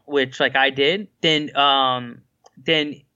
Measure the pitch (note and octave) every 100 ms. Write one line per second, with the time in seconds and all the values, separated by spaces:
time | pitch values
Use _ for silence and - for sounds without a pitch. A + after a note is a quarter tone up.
0 | - C#3+ C3 C3 C3+ C3+ C3+ C3+ C#3 F#3+
1 | G#3 _ E3+ D#3 D3+ C#3 C#3+ C3+ C3 B2+
2 | A#2+ A#2+ _ _ _ - B2+ D#3+ D3 -
3 | _